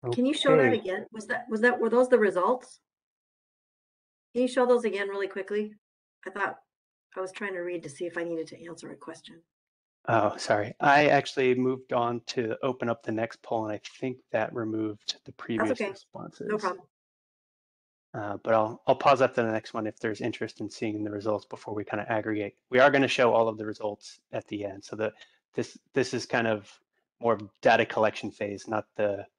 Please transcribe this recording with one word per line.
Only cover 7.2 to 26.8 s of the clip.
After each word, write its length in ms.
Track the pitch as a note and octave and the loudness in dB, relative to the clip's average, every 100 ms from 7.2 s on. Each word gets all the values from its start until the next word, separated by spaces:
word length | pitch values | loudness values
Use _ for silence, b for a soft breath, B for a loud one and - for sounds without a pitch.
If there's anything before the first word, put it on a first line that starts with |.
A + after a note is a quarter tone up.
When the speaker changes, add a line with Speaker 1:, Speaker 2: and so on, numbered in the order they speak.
Speaker 1:
was 100 | F#3 | -8
trying 220 | - G3+ | -6 -8
to 60 | F#3 | -6
read 240 | F3 F3 | -6 -8
to 60 | D#3+ | -10
see 160 | - F3 | -10 -8
if 120 | F3 | -6
I 60 | |
needed 240 | E3+ E3 D#3+ | -6 -6 -8
to 180 | - E3 | -12 -18
answer 240 | D#3+ D3 | -16 -16
a 40 | - | -16
question. 460 | - D#3+ - E3 _ _ _ _ _ _ - | -16 -16 -18 -20 _ _ _ _ _ _ 0
Speaker 2:
Oh, 280 | A2+ G#2 - | 2 2 -2
sorry. 360 | - G#2+ G2+ - | 0 0 0 0
I 280 | C#3+ C#3+ D3 | 4 6 6
actually 480 | C#3+ C3 - C3 B2 | 4 2 0 2 2
moved 380 | B2+ C3 C3 | 2 -2 -2
on 280 | B2+ A#2+ A#2+ - | -2 0 -4 -6
to 280 | - A2+ A#2 | -4 -4 -2
open 260 | C#3 B2+ A#2+ | -4 -2 -2
up 140 | A2+ | -4
the 80 | - | -4
next 300 | A2 A2+ - | -4 -4 -6
poll, 240 | - A#2 A2 | -6 -4 -4
and 80 | |
I 80 | G#2 - - | -6 -10 -8
think 180 | C3 B2+ _ | -6 -6 _
that 220 | A#2+ A2 | -2 -2
removed 600 | A#2+ A2+ A2 A2 G#2 - - - | -4 -4 -2 -4 -6 -10 -12 -12
the 60 | |
Speaker 1:
That's 40 | - | -16
Speaker 2:
previous 340 | - A2+ A2 | -4 0 0
Speaker 1:
okay. 140 | - G3+ | 0 -4
No 40 | |
Speaker 2:
responses. 680 | F#3+ _ - F3 - - G#3+ | -8 _ -14 -14 -12 -6 -4
Speaker 1:
problem. 240 | G3+ F3+ - _ _ _ _ _ _ _ _ _ _ _ _ | -4 -6 -14 _ _ _ _ _ _ _ _ _ _ _ _
Speaker 2:
Uh, 240 | A#2+ G#2 G2+ | -10 -8 -8
but 100 | - A2 | 0 2
I'll, 260 | G#2+ - - | 2 -4 0
I'll 80 | C3 | 2
pause 260 | - C3 | 6 6
after 220 | B2+ - | 4 2
the 80 | A2+ | 0
next 220 | A2 - | -2 -4
one 120 | A#2 G#2+ | -6 -6
if 140 | - | -4
there's 220 | A#2 G#2 | -6 -4
interest 400 | A#2+ A2 A2+ - | -6 -4 -8 -8
in 80 | G#2+ | -10
seeing 340 | - A2+ G#2 | -6 -6 -4
the 80 | G#2 | -6
results 340 | G#2 G#2+ G#2 - | -6 -4 -4 -4
before 300 | A2 - G#2+ | -14 -10 -8
we 80 | |
kinda 280 | G2+ G#2+ G2+ | -6 -6 -2
aggregate. 440 | A2+ A2 G#2+ G2+ - _ | -4 -2 -4 -6 -10 _
We 80 | B2+ | 6
are 100 | C#3 | 6
gonna 180 | C#3 C3 | 6 2
show 260 | - B2 | 4 4
all 140 | A2+ A2+ | 6 2
of 100 | G#2+ | 0
the 80 | G#2+ | -8
results 540 | G#2 G#2+ G#2 - - _ | -6 -6 -6 -14 -20 _
at 160 | B2+ - | -10 -8
the 180 | G#2 G2+ | -8 -8
end. 180 | G2 | -10
So 120 | - G#2+ | -14 -4
the, 180 | A2 - b b _ | -4 -6 b b _
this, 240 | - A#2+ - _ | -8 -8 -8 _
this 200 | - B2+ | -2 0
is 120 | B2 - | -2 -2
kind 220 | B2+ A2+ | 0 0
of 240 | G#2+ G#2+ - | -2 -4 -20